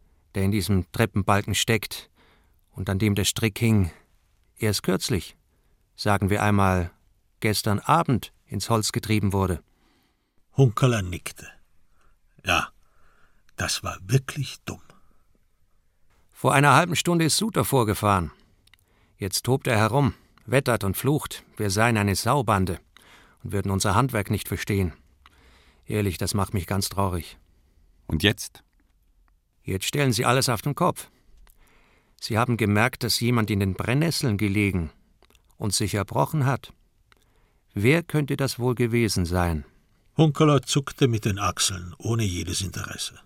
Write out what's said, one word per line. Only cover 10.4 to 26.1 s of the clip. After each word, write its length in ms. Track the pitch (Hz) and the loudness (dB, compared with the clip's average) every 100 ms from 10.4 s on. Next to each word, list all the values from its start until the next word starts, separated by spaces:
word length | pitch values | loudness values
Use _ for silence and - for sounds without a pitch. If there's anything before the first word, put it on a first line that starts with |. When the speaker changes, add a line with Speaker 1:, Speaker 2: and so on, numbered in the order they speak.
| _ - | _ 4
Speaker 2:
Hunkeler 460 | 135 - 131 117 | 4 4 0 0
nickte. 460 | 92 90 - - - - _ _ _ _ _ _ _ _ - | -2 -8 -10 -16 -20 -20 _ _ _ _ _ _ _ _ -2
Ja, 240 | 82 - _ _ _ - _ - _ _ - | -2 -2 _ _ _ -20 _ -20 _ _ -8
das 260 | - - | -6 -6
war 140 | 90 85 | -8 -10
wirklich 540 | 92 135 135 - 135 - - | 0 0 0 -8 -8 -10 -12
dumm. 160 | - - - - - _ _ _ _ _ _ _ _ _ _ _ | -14 -14 -20 -20 -20 _ _ _ _ _ _ _ _ _ _ _
Speaker 1:
„Vor 220 | - 131 | -4 2
einer 220 | 139 147 135 | 4 6 6
halben 200 | 175 156 | 4 0
Stunde 300 | - 170 160 | 0 2 2
ist 120 | - | 0
Suter 280 | 220 165 113 | -2 -2 0
vorgefahren. 680 | 139 107 101 104 98 78 - _ _ _ _ _ _ _ - | 2 2 2 2 2 0 -8 _ _ _ _ _ _ _ -10
Jetzt 260 | 98 - | -6 -4
tobt 240 | - 135 143 | -2 0 2
er 100 | 110 | 2
herum, 360 | 107 127 131 - _ _ - | 2 2 0 0 _ _ -2
wettert 380 | 123 135 113 | 0 2 0
und 120 | 98 92 | 0 -2
flucht, 480 | 123 147 - - - - | 0 0 -2 -14 -14 -6
wir 120 | 104 | -2
seien 280 | 98 117 110 | 2 2 2
eine 180 | 101 92 | 2 0
Saubande 640 | 113 143 110 101 95 87 _ _ - - - _ | 0 0 2 0 0 -4 _ _ -20 -20 -20 _
und 80 | 95 | -8
würden 200 | 98 98 | -4 -2
unser 240 | 95 104 98 | 0 2 2
Handwerk 340 | 131 117 95 | 2 0 -2
nicht 180 | 104 - | -4 -4
verstehen. 460 | 95 - 101 90 - _ _ - _ _ _ _ _ - | -6 -2 0 -2 -4 _ _ -20 _ _ _ _ _ -6
Ehrlich, 340 | 107 101 | -2 -2